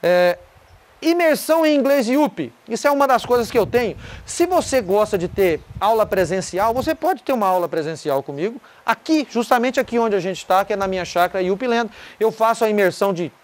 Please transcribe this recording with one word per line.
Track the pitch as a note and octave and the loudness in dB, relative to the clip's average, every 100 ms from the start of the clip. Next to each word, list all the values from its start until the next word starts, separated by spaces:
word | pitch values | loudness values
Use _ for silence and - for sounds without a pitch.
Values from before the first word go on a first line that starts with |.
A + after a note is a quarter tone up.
É, | E3 F3+ F3+ F3 - - _ - _ _ | 2 4 4 0 -8 -20 _ -20 _ _
imersão | D4 E4+ E4 C#4+ - D#4+ | 0 2 4 2 2 2
em | D#4+ D4 | 4 2
inglês | C4 C#4 A3+ | 4 2 2
iup. | C4 D4 - C3 - - | 2 0 -2 -10 -10 -10
Isso | A3+ C#4+ | -2 0
é | |
uma | C#4+ C#4 | 2 2
das | B3 | 2
coisas | - A#3+ A3+ | 2 0 2
que | A#3+ | 0
eu | G#3+ | 2
tenho. | A#3 A#3 D3+ - - - | 0 -2 -6 -14 -18 -14
Se | - F4 | -2 0
você | F4+ - C4 | 0 0 -2
gosta | F#3 G3+ G#3 G#3 | 0 0 2 0
de | F3 | -4
ter | - F#3+ D3+ - - | 0 0 0 -6 -4
aula | G3+ A3+ | 0 2
presencial, | G#3 F#3+ F3 F#3 F3 F3+ G#3+ | 0 0 0 -2 -4 -2 -2
você | A#3 B3+ | 0 -2
pode | D#4 D#4 F#4 | -2 -2 -2
ter | - | -2
uma | C4 G3 | -2 2
aula | F#3 E3+ | 0 0
presencial | D#3+ D3+ D#3 D3+ C#3 | -4 -6 -6 -2 -4
comigo. | C#3 C#3+ F#3 A#3+ - - | -4 -6 -6 -8 -18 -16
Aqui, | - A3+ - D#4+ C4 | -6 -6 0 -2 0
justamente | A3+ A#3 B3+ A#3+ C4 | -4 0 0 0 -2
aqui | B3 A#3 | -2 -2
onde | A3+ G3+ | 0 -2
a | |
gente | F3 F3+ | -4 -8
tá, | - F#3 | 0 0
que | G3 | 0
é | G#3 | -2
na | G3 | -2
minha | F#3+ | -4
chácara | F3 F3 F3 F#3+ | -4 0 0 0
iup | F#3 G3 | -2 -2
Lendo. | B3+ A#3 A#3 - - - | 0 -2 -2 -8 -20 -2
Eu | A3 | -2
faço | A3 A3+ A3+ | 2 0 2
a | A3 | 0
imersão | G#3 F#3+ - G3+ | 2 2 2 -2
de | F3 E3 _ | 0 -6 _